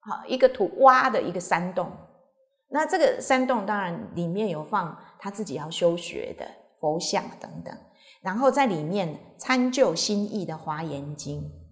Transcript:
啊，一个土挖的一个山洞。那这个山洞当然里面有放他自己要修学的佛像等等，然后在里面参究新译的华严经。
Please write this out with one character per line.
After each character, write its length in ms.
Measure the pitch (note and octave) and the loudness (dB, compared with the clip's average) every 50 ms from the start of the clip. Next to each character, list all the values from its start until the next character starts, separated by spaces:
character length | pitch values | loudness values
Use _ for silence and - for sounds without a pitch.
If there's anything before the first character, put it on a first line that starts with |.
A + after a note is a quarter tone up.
啊， 200 | _ A3 - - - | _ -10 -12 -10 -6
一 100 | - - | -6 0
个 100 | C4 C4 | 6 6
土 240 | B3+ B3+ - G#3 E4+ - - | 6 6 4 -2 -2 4 8
挖 280 | C4+ C4 B3+ B3+ - B3+ | 8 8 8 8 4 2
的 140 | A3 F#3+ A2 | 2 0 -2
一 100 | C#3 F3 | -2 -4
个 80 | F3+ | -6
山 320 | F3 - F#3+ E3+ F3 F3+ F3+ | -2 0 0 0 0 -2 -2
洞。 180 | G3 F3 E3 - - - - _ _ _ _ _ _ _ _ _ _ _ _ | -4 -4 -4 -8 -16 -20 -20 _ _ _ _ _ _ _ _ _ _ _ _
那 160 | - D4 D#4+ | 0 0 0
这 140 | - F#4+ F4+ | 2 2 4
个 200 | D#4+ - - - | 4 4 2 0
山 280 | - - C4 C4 B3+ | 0 2 2 2 4
洞 180 | B3 B3+ A3+ G3 | 2 0 0 0
当 160 | F#3+ G#3+ G3+ | -2 -2 -2
然 300 | G3 F3+ E3+ D#3 - - - | -2 -4 -4 -6 -10 -10 -6
里 120 | E3+ F3 | -4 -4
面 240 | F3 F3 G3 A3 G#3 | -2 -2 -2 -2 -2
有 120 | D#3+ D3+ D#3 | -2 -4 -6
放 360 | D3+ A3 G3+ F3 D#3+ - - - - _ _ | -2 -2 -2 -2 -2 -8 -12 -18 -20 _ _
他 120 | - F#3+ | -12 -10
自 120 | G#3 - G#3+ | -8 -8 -8
己 120 | F3 C#3 | -6 -6
要 160 | D3+ D3 D#3 | -8 -8 -8
修 260 | E3 - F3 E3+ E3+ | -4 2 2 2 2
学 380 | F3 F3 - - C2+ A1+ - - - | 2 -4 -8 -8 -8 -8 -8 -10 -12
的 80 | - - - - - _ _ _ | -12 -14 -14 -20 -20 _ _ _
佛 220 | - D3+ D#3 F3 | -2 -2 -2 -2
像 240 | - - - G3 - - - - | -2 -2 -2 -2 -2 -4 -14 -16
等 100 | - - - E3 E3+ | -16 -14 -14 -14 -14
等， 100 | - - - - - _ _ _ - - _ | -14 -16 -16 -20 -20 _ _ _ -20 -20 _
然 160 | _ F#3 F#3 | _ -6 -2
后 140 | A3+ C4+ C4+ | 2 2 4
在 160 | C4 C#4+ C#4 | 4 4 2
里 160 | B3 F#3+ D#3 D3+ | 2 2 -2 -2
面 360 | D3+ F#3 G#3 F#3 D#3+ D3 - - - - _ | -2 -2 -2 -2 -2 -6 -10 -14 -20 -18 _
参 340 | - - C4 B3+ B3 B3+ B3+ | -2 0 2 2 2 2 4
究 220 | C#4+ C4 G3 D#3+ | 4 4 4 4
新 360 | E3+ - - G#3 G3+ G#3 G3+ | 0 0 0 0 0 0 -2
译 140 | - G#3+ F3+ | -2 -4 -4
的 140 | D#3+ D#3+ D#3 | -4 -8 -8
华 240 | - E3 D3+ D3+ E3 | -6 -8 -6 -6 -6
严 340 | D#3 C#3+ C#3 C#3 D3 D3 | -6 -6 -8 -8 -10 -10
经。 340 | - - C#3+ D3 D3 D3+ D3+ - - - - | -10 -8 -8 -8 -8 -8 -10 -12 -16 -20 -20